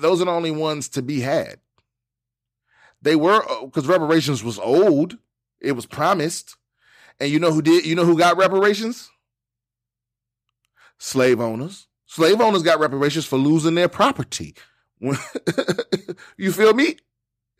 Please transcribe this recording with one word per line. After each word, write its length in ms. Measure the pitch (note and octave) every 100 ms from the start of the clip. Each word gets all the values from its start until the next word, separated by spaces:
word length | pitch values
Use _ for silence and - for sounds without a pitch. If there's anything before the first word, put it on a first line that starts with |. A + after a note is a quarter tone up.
those 200 | D#3 F3+
are 60 | F3+
the 40 |
only 200 | E3+ E3
ones 400 | D#3 D#3 D3 B2+
to 100 | C#3
be 200 | B2+ D3
had. 400 | B2+ D3+ C2+ - _ _ _ _ _ _ _ _ _ _ _ _ _ _
They 160 | C#3+ D#3
were, 260 | E3 G#3+ -
uh, 160 | A#2 C3
'cause 180 | D#3+ C3+
reparations 580 | F3+ D#3 E3 C#3 C3
was 160 | A2+ G2+
owed, 560 | G2 D3 G#3 C#3+ D#3 A#3+ _ _ _ _
it 120 | C#3
was 140 | B2+ -
promised. 680 | - D#3+ G3 D#3 - - - _ _ _ _ _ -
And 120 | C#3+
you 80 | D3+
know 140 | E3+
who 100 | D#3
did, 240 | D3 E3+ D#3
you 80 |
know 100 | E3+
who 140 | E3+ E3
got 180 | F3 F3
reparations? 720 | F#3+ F#3+ G#3 G#3 A3+ B3 - _ _ _ _ _ _ _ _ _ _ _ _ _ _ _ _ _ _ _
Slave 420 | - C3 B2+ A#2+
owners. 480 | A#2 A2 D#3+ G3 _ _ _
Slave 340 | - E3 A3
owners 220 | A3+ G3
got 160 | E3 D#3
reparations 460 | D#3 C3+ C#3+ D#3
for 140 | C#3 C3+
losing 380 | C#3+ D#3+ D#3+ E3+
their 120 | F3+
property. 680 | - A#3+ C4 - - E2 -
<laughs> 40 | _ _ _ _ A#2+ C3+ - - - - - F3+ - F#3+ - F3+ - -
You 160 | F#3+
feel 220 | E3+ G#3+
me? 220 | A3+ D#4 - _ _ _ _ _ _